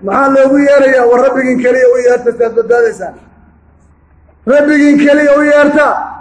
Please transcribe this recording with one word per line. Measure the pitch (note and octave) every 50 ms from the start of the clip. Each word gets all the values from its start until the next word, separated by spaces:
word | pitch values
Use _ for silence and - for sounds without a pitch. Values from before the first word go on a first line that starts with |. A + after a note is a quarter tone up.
Maxaa | F#3 G3 G3 A#3+ C#4 C#4
loogu | C4+ C4+ C4+ C4+ C4+ C#4+
yeerayaa? | C#4+ C#4 C#4+ C#4+ C#4 C4 C4 B3+ A#3+
War | A#3 A#3+ B3 B3+
rabbigiin | C4+ B3 C4 C4 B3+ B3+ -
keliya | B3 B3 B3 C4 B3+ B3
u | B3
yeerta, | B3+ B3 B3 B3 A#3+ A#3+ A#3 A3+
saad | - A#3+ A3+ A3+
badbaadaysaan. | A3+ A3+ - A#3+ A#3+ A#3 A3+ G3+ F#3 F#3 E3 - - - - _ _ _ _ _ _ _ _ _ _ _ _ _ _ _ _ _ _ _ _ _ _ _
Rabbigiin | - B3+ D4 D4 D4 D4+ D4 C#4+ D4 D4 D4
keliya | C#4+ C#4+ C#4+ D4 D4 D4 C#4
u | C#4+ D4
yeerta | D4 D4 D4 D4 D4 D4 D4+ D4 C#4 - - - - - -